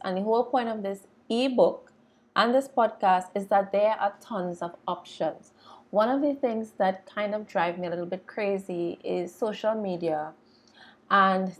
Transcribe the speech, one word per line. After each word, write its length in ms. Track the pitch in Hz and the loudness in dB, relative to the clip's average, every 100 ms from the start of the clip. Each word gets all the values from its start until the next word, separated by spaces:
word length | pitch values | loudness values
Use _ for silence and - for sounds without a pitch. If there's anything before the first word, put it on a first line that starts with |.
and 120 | 196 185 | -6 -4
the 60 | |
whole 220 | 208 226 | 0 0
point 240 | 247 262 233 | 2 0 -2
of 140 | 220 | -4
this 180 | 196 196 - _ - | -6 -8 -12 _ -4
ebook 640 | 233 262 240 175 - - _ _ _ _ - | -2 0 4 4 2 -12 _ _ _ _ 0
and 180 | 226 | 4
this 140 | 262 269 | 2 2
podcast 560 | - 220 - 196 185 185 | 2 2 2 2 2 2
is 120 | 202 196 | -6 2
that 240 | 202 190 | 2 2
there 240 | 196 214 214 | 2 2 2
are 160 | - - | -2 -4
tons 420 | - 214 180 175 | -10 -6 -6 -6
of 140 | 175 - - | -8 -8 -8
options. 640 | 175 - - 160 - - _ - - - | -8 -8 -4 -4 -6 -16 _ -20 -20 -4
One 180 | 202 226 | 2 2
of 140 | 277 | 2
the 120 | 294 | 0
things 380 | 277 247 220 220 - | 0 -2 -2 -6 0
that 260 | 190 190 - | 0 0 -6
kind 220 | 214 208 | -6 -4
of 140 | 214 214 | -4 -4
drive 300 | 190 170 180 | -2 -2 -2
me 100 | 175 | -6
a 20 | |
little 160 | 170 175 | -6 -6
bit 220 | 185 - | -8 -10
crazy 720 | - 202 196 196 175 170 - | -4 -2 -2 -4 -6 -6 -6
is 320 | 185 180 180 | -6 -4 -4
social 400 | - 214 208 220 | -4 -6 -2 -2
media 580 | 220 196 175 165 151 156 - _ _ _ _ - _ - | -2 -2 -2 -2 -2 -4 -12 _ _ _ _ -20 _ 2
and 380 | 196 190 190 190 - | 4 6 4 -2 -2